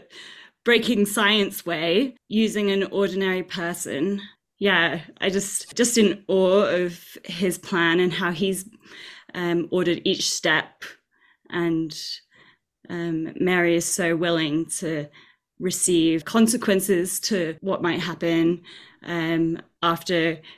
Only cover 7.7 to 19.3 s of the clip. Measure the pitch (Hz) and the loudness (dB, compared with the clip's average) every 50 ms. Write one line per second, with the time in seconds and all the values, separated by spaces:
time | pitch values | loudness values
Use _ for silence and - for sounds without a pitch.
7.7 | 196 175 170 165 165 180 180 175 160 170 190 175 180 156 202 190 190 185 - - | 0 2 2 4 4 4 2 2 0 0 -2 -4 -2 -2 -2 -2 -2 -4 -8 -12
8.7 | - - _ - - - - - - - - - - 180 175 170 170 175 160 - | -18 -20 _ -20 -20 -20 -20 -20 -20 -20 -20 -14 -8 -6 -2 -2 0 -2 -2 -2
9.7 | - 185 180 170 170 - - 196 185 - - - - - - 170 156 151 - - | -2 0 0 0 0 0 -2 -2 -2 -2 -2 -4 -4 -2 0 2 2 2 0 -4
10.7 | - _ - - - - _ _ _ _ _ _ _ _ _ - - 180 170 170 | -10 _ -20 -20 -20 -20 _ _ _ _ _ _ _ _ _ -8 -4 -2 -2 0
11.7 | 165 160 160 156 156 - - - - - - _ _ - - - _ _ _ _ | 0 -2 -2 -4 -8 -10 -12 -12 -12 -12 -14 _ _ -20 -20 -20 _ _ _ _
12.7 | _ _ - - 175 175 170 170 165 160 160 - - - - 180 180 180 175 170 | _ _ -16 -12 -10 -8 -6 -4 -4 -4 -6 -6 -4 -2 0 2 2 4 4 4
13.7 | 170 170 170 - - - 180 165 170 160 175 175 170 160 160 151 147 160 165 - | 2 2 0 -2 -2 -2 0 0 0 0 0 0 0 0 0 0 0 -2 -2 -4
14.7 | - - 190 156 160 151 147 147 - - - _ _ _ _ _ _ - 170 185 | -6 -8 -6 -6 -6 -6 -8 -10 -14 -20 -20 _ _ _ _ _ _ -8 -6 -4
15.7 | 175 - - - 180 165 160 165 160 165 156 - - 226 226 226 226 254 233 - | -4 -2 0 2 2 4 4 4 2 0 -2 0 2 4 4 4 2 0 0 0
16.7 | 196 190 190 208 196 175 180 190 - - - - 226 190 170 156 160 - - 190 | 2 2 2 2 0 0 0 -2 -4 -6 -4 -2 -2 -2 -2 -4 -6 -6 -4 -4
17.7 | 190 - - 170 165 165 170 170 165 156 175 170 165 165 165 165 175 170 - - | -4 -2 -2 -2 -2 -2 -4 -6 -6 -4 -2 0 2 2 2 2 2 0 -4 -12
18.7 | - - - - - _ - - 170 170 160 160 | -20 -20 -20 -20 -20 _ -12 -8 -6 -4 -2 -2